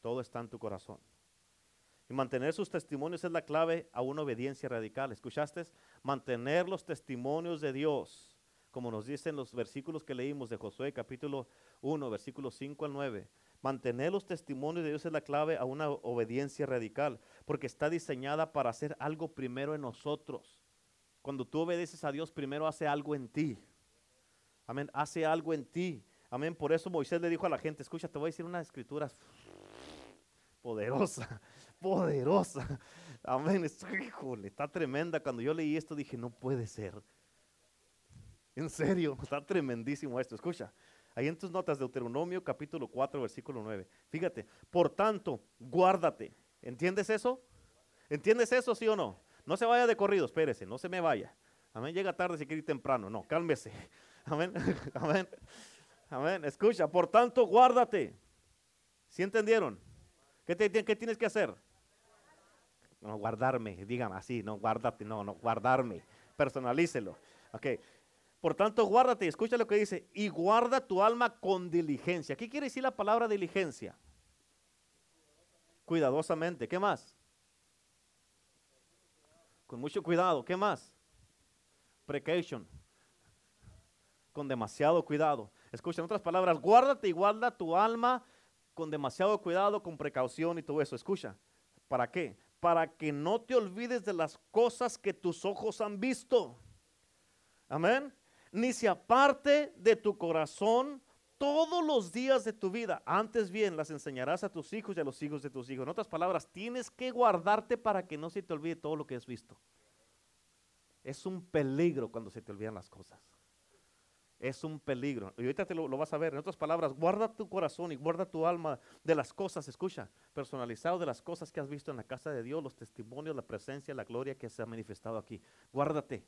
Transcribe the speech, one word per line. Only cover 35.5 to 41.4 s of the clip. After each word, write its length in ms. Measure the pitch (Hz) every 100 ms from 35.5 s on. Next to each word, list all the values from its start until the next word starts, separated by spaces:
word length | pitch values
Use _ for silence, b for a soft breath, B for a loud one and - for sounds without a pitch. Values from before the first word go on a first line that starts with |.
leí 240 | 160 156 156
esto 200 | 156 151
dije, 200 | 147 123
no 140 | 120
puede 380 | 113 127 135 110
ser. 340 | - 101 98 - b b b b b _ _ _ _ _ - - - _
En 160 | - 156
serio, 480 | - 156 185 160 131
está 240 | 139 143
tremendísimo 760 | 143 190 139 117 113 151 147 123
esto. 140 | 127
Escucha, 380 | 110 - 170 98 _ b b b -
ahí 80 | 139
en 100 |
tus 140 | 165